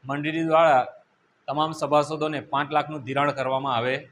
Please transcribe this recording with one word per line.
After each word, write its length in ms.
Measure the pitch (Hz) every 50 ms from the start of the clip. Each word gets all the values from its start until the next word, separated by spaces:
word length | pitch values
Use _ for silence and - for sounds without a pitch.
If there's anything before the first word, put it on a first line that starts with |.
| _
મંડળી 400 | 131 139 143 147 156 156 165 165
દ્વારા 420 | 160 160 160 165 160 143 127 117 - - - _ _ _ _ _ _ _ _ _
તમામ 260 | - 139 147 156 160
સભાસદોને 680 | 156 - 156 139 147 151 147 147 156 151 151 156 156 139
પાંચ 320 | 117 - - 139 143 139
લાખનું 320 | 151 151 143 147 151 151 123
ધિરાણ 260 | 123 131 139 143 147
કરવામાં 460 | 139 135 131 131 131 135 139 139 127
આવે 320 | 117 120 127 131 143 147 -